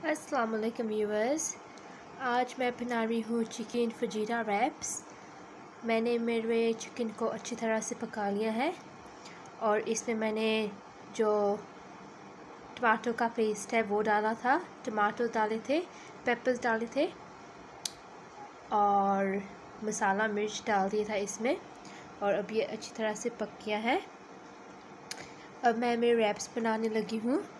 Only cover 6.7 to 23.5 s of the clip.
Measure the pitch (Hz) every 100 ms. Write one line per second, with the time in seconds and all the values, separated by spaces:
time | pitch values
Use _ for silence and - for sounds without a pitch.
6.7 | 226 - - 226 202 226 220 - 240 226
7.7 | 220 220 - 226 220 202 202 220 220 285
8.7 | 359 - - - - - - - - 220
9.7 | 214 - 220 - 220 220 220 220 220 214
10.7 | 196 - - - - 214 214 202 208 -
11.7 | - - - - - - - - - -
12.7 | - 233 226 240 226 233 226 220 208 -
13.7 | 233 208 208 214 214 214 220 247 302 -
14.7 | - - 214 208 208 233 233 214 220 220
15.7 | 302 359 - - - - 233 262 240 240
16.7 | 220 226 269 349 - - - - - -
17.7 | - - - - - - - - - -
18.7 | 214 202 202 196 196 196 196 196 - -
19.7 | - 214 214 202 196 220 208 214 - -
20.7 | 208 190 214 208 214 202 - 226 359 -
21.7 | - - - - - 202 196 190 220 -
22.7 | 214 - - 214 214 240 240 208